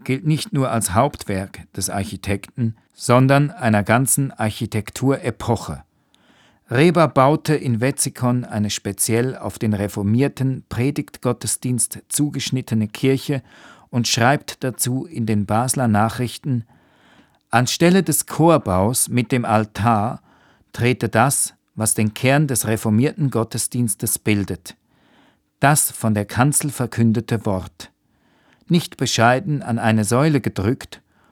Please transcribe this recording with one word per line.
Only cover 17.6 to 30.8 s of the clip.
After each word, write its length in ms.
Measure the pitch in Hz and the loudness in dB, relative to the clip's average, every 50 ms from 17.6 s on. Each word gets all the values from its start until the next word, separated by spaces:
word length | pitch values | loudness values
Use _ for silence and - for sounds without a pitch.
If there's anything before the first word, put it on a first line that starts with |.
| 127 - - - 165 175 180 190 | 2 0 0 2 4 4 4 4
des 240 | 165 165 143 - - | 2 0 -2 -4 -4
Chorbaus 840 | - - - 156 170 165 135 - 104 92 92 95 110 127 - - - | -4 0 4 4 6 6 4 2 2 2 2 2 2 0 -2 -2 -2
mit 240 | 104 120 123 - | 0 -2 0 0
dem 120 | 135 123 117 | 0 -2 0
Altar 800 | - 110 110 107 - - - 98 120 117 104 101 123 - - _ _ _ _ _ _ _ _ _ _ | 2 2 0 0 -2 -4 0 2 2 2 2 0 -2 -6 -10 _ _ _ _ _ _ _ _ _ _
trete 360 | - - 117 123 123 - - 110 | -6 0 0 0 2 0 -2 0
das, 460 | - 110 120 143 135 - - - - _ _ _ - | 2 2 2 2 2 -2 -4 -6 -8 _ _ _ -6
was 200 | - 110 107 - | -4 -2 -2 0
den 200 | - 110 107 107 | 0 -2 -2 -2
Kern 320 | - - 127 139 147 156 | 0 2 2 4 4 2
des 200 | 135 131 - - | 2 0 -2 -2
reformierten 640 | 107 113 110 - 113 107 107 127 151 - - 151 131 | -2 -2 0 0 2 2 2 2 0 0 -2 -2 0
Gottesdienstes 880 | - 113 113 - - 117 - - - 123 123 113 - - - 110 - - | 0 -2 -2 -2 -4 -6 -6 -4 -2 -2 -2 -2 -4 -4 -4 -6 -6 -4
bildet, 580 | - 110 107 101 98 - 95 - - - - _ _ _ _ _ _ _ _ _ _ _ _ _ _ _ _ - | 0 0 0 0 0 -4 -6 -10 -10 -18 -20 _ _ _ _ _ _ _ _ _ _ _ _ _ _ _ _ 2
das 320 | - 139 151 143 - - | 2 4 4 4 0 -2
von 240 | - - - 113 107 | -4 -4 -2 0 0
der 120 | 104 104 | 0 -2
Kanzel 440 | - - 117 127 147 143 - - 147 | -2 0 2 2 2 2 0 -2 -4
verkündete 720 | - - 127 110 - - 117 113 107 117 110 - 120 107 - | -4 -4 -6 -4 0 2 2 2 2 0 -2 -2 -4 -2 -2
Wort. 460 | 110 98 92 87 87 _ - - - _ _ _ _ _ _ _ _ _ _ _ _ _ _ _ - | -2 -2 -2 -4 -8 _ -20 -20 -20 _ _ _ _ _ _ _ _ _ _ _ _ _ _ _ 0
Nicht 280 | 165 175 - - - | 0 0 0 -2 -6
bescheiden 640 | - 135 120 - - 113 120 127 131 - - 147 139 | -4 -4 -2 2 4 4 4 4 4 0 -2 -4 -4
an 160 | - - 113 113 | -2 -2 -2 0
eine 260 | 110 113 110 110 107 | 2 4 4 4 2
Säule 360 | 104 120 123 147 160 151 131 | 2 2 2 4 4 2 2
gedrückt 640 | - - - - 95 107 135 - | 0 -2 -4 0 0 0 0 -2